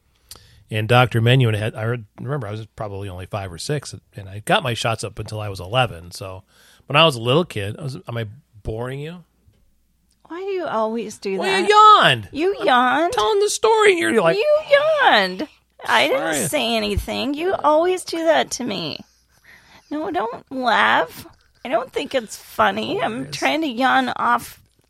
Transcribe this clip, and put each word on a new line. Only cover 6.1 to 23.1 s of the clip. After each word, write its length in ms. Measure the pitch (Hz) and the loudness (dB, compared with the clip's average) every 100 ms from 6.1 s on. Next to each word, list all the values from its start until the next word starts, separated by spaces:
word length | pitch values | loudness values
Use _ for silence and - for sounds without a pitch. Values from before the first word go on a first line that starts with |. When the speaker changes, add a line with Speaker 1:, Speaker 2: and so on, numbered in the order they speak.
Speaker 1:
So 320 | - 95 92 - _ _ _ - | -16 -14 -16 -20 _ _ _ -2
when 100 | 143 | 4
I 80 | |
was 140 | 165 123 | 4 2
a 40 | |
little 220 | 117 143 | 2 2
kid, 320 | 180 107 98 - | 2 -4 -6 -8
I 60 | |
was, 140 | 147 135 - | -10 -12 -10
am 80 | 117 | -8
I 100 | 107 120 _ 107 | -8 -12 _ -16
boring 380 | 110 110 123 135 | -10 -8 -8 -10
you? 240 | 147 175 160 _ _ _ _ _ _ _ _ _ - | -12 -14 -20 _ _ _ _ _ _ _ _ _ -16
Speaker 2:
Why 100 | 339 | -10
do 60 | 392 | -6
you 200 | 381 320 | -4 -2
always 520 | 220 220 226 214 - | -2 -2 -2 -6 -8
do 220 | 202 190 | -4 -2
Speaker 1:
Well, 220 | - 392 | 0 2
Speaker 2:
that? 60 | 202 | 4
Speaker 1:
you 80 | 427 | 8
yawned. 540 | 427 403 190 123 98 | 10 10 8 4 -2
Speaker 2:
You 240 | 277 359 403 - | -4 -2 0 2
yawned. 40 | |
Speaker 1:
I'm 420 | 247 254 262 349 | 4 4 2 0
telling 280 | 494 427 415 | 0 0 2
the 80 | 415 | 0
story, 420 | - 440 440 415 | 2 2 4 4
and 80 | 349 | 4
you're 220 | 339 339 | 2 2
like, 160 | 180 381 | 2 2
Speaker 2:
You 200 | 605 605 622 | 2 2 4
yawned. 760 | 571 605 605 480 233 190 185 302 _ _ _ - | 2 4 2 4 4 2 -4 -12 _ _ _ 0
I 220 | 233 277 | 2 2
didn't 120 | 523 330 302 | 0 -2 -2
Speaker 1:
Sorry. 120 | 208 | -2
Speaker 2:
say 280 | 294 233 233 | -2 -2 -2
anything. 560 | 208 196 - 208 240 | -2 -2 -4 -4 -4
You 200 | 285 359 | -4 -2
always 520 | - 294 302 349 370 - | 0 2 4 4 0 -4
do 120 | 330 | -4
that 260 | 330 294 233 | 2 2 0
to 120 | - | -4
me. 380 | 247 185 160 - - _ _ _ _ - _ - - | -8 -6 -8 -10 -16 _ _ _ _ -20 _ -20 -12
No, 180 | 302 311 | -8 -6
don't 400 | 320 466 508 - | -4 -4 -8 -12
laugh. 760 | 262 247 202 214 247 480 - 330 _ _ _ 233 | -6 0 2 4 2 0 -8 -20 _ _ _ -6
I 20 | |
don't 240 | 320 523 | -4 -4
think 240 | - 285 269 | -6 -4 -4
it's 220 | 214 - | -6 -12
funny. 640 | - - 214 202 220 359 | -10 0 0 0 -4 -4
I'm 100 | 247 | -4